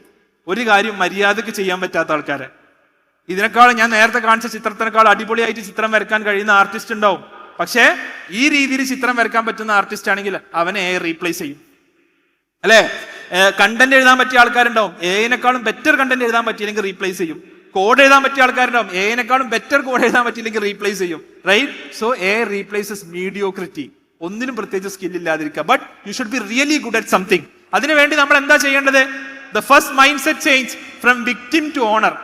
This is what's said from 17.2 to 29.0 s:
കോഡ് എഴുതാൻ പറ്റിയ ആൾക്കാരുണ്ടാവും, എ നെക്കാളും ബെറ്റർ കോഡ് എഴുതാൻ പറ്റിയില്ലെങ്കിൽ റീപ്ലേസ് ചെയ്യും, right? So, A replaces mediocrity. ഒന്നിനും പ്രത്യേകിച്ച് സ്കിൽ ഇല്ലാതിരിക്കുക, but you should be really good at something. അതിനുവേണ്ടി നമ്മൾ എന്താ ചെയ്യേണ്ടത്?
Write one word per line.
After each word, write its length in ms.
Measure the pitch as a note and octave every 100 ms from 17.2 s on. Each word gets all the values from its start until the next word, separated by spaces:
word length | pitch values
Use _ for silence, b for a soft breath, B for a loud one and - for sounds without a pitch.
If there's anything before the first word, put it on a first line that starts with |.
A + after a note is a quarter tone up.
| E3 D3 - - _
കോഡ് 260 | F#3+ G3+ B3+
എഴുതാൻ 180 | C4+ C#4
പറ്റിയ 200 | C4 C4+
ആൾക്കാരുണ്ടാവും, 460 | B3+ B3 B3 A#3+ G3
എ 220 | F3+ G#3
നെക്കാളും 340 | A#3+ A3+ C4 A#3+
ബെറ്റർ 300 | A3+ - C#4+
കോഡ് 220 | C4 B3
എഴുതാൻ 220 | A#3 B3
പറ്റിയില്ലെങ്കിൽ 380 | A#3+ A#3 A3 G#3+
റീപ്ലേസ് 360 | G3+ G3+ G#3 F#3+
ചെയ്യും, 220 | F3+ D#3 - - F3
right? 240 | G#3+ C#4 - -
So, 120 | - A3 A#3
A 140 | F#3 A3
replaces 560 | A3 G3+ G3 G#3 G3+ G#3 E3+
mediocrity. 800 | F3 F#3+ G3 G3 F#3+ E3+ D#3 A#2+ _ _ _
ഒന്നിനും 360 | E3+ G#3+ C4 A3
പ്രത്യേകിച്ച് 340 | G3+ G3 F#3+
സ്കിൽ 220 | - F3 F3
ഇല്ലാതിരിക്കുക, 460 | E3+ D#3 D3+ D#3
but 180 | D#3+ C#4 - -
you 100 | G3+ G#3
should 140 | G#3+
be 60 | B3
really 340 | G3 A#3+ C#4+ D4+
good 140 | A3 A3+
at 120 | G#3+
something. 340 | G3+ F#3 F3 - _ _
അതിനുവേണ്ടി 420 | F#3+ C#4+ D4 C#4+ D4+
നമ്മൾ 200 | C#4+ D4
എന്താ 200 | C#4 D4
ചെയ്യേണ്ടത്? 460 | C#4 C#4 C#4 C4+